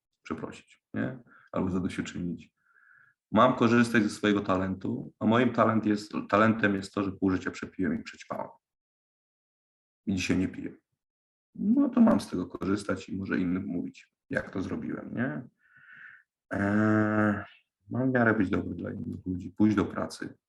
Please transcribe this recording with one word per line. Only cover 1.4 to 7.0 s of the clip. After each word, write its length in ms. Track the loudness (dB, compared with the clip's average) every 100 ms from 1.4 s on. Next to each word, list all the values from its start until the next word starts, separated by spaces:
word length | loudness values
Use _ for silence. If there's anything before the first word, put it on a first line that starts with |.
| -8
Albo 180 | -4 -2
zadośćuczynić. 840 | -2 -4 -4 -8 -6 -6 -8 -14 _ _ _ _ _ _ _ -2
Mam 240 | 4 4 4
korzystać 460 | 4 6 4 4
ze 80 | 0
swojego 300 | 0 2 2
talentu, 720 | 2 0 0 -4 -6 -6 -8 -2
a 80 | 2
moim 260 | 4 4
talent 340 | 4 4 4 2
jest, 260 | 0 -2 -8 2
talentem 460 | 4 6 4 2
jest 200 | 0 -2
to, 80 | -4